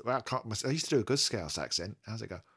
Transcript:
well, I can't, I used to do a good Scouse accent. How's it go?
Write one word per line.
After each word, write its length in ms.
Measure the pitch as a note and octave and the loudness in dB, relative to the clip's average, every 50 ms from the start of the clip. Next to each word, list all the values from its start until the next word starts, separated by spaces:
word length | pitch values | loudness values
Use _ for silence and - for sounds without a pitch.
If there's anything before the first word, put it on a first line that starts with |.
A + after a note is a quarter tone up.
| - | -2
well, 140 | B2 B2+ | 0 0
I 40 | B2+ | 0
can't, 220 | - - C3 B2+ - A#2 G#2 - - | 0 0 -2 -2 -2 -2 -4 -2 0
I 40 | C3 | 0
used 140 | D3 D#3+ - - | 0 0 2 4
to 60 | D#3 | 4
do 40 | B2+ | 4
a 20 | G2+ | 6
good 140 | - C3+ C#3+ | 4 4 4
Scouse 380 | - - A#2+ G2+ E2 D2 - | 4 2 2 -2 -2 -2 -4
accent. 400 | - C2+ - - F2 E2+ G2+ - _ - | -4 -2 -2 -2 -2 -2 -4 -8 _ -10
How's 160 | G#2+ A2+ A2 | -8 -8 -8
it 60 | G#2+ F#2+ | -6 -8
go? 120 | F#2 F2 - _ _ | -10 -12 -12 _ _